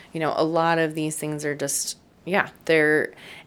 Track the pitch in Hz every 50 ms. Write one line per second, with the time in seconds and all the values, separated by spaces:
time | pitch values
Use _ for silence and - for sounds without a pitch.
0 | - - - 165 160 147 - - 160 160 165 165 165 165 165 165 160 156 156 160
1 | 156 156 156 - - 151 151 147 151 147 143 143 143 143 - - - - - -
2 | _ _ _ _ - - 185 196 120 - - - - - 160 160 151 151 151 151
3 | - - - - - - - - -